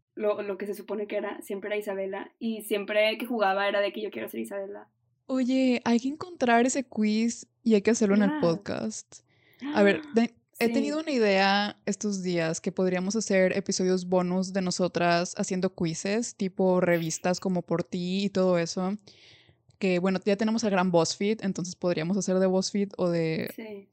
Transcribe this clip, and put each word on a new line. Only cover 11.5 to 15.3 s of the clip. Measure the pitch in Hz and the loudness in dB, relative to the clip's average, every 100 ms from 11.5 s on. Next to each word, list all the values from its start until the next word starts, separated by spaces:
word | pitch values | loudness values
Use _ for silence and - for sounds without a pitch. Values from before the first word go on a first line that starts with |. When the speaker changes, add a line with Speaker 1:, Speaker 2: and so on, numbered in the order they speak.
| 202 208 - - | 2 0 -6 -8
Speaker 2:
estos | 202 214 190 | -4 -4 -4
días | 180 175 165 170 | -2 0 -2 -2
que | 190 | -6
podríamos | 175 185 180 185 220 | -2 0 0 -2 -2
hacer | - 190 185 190 | 2 4 4 2
episodios | 190 190 185 185 180 | -2 0 2 0 2
bonus | 185 180 185 185 | 0 2 0 -2
de | 190 | -2
nosotras | 185 180 175 165 175 170 180 | -2 0 0 2 2 2 0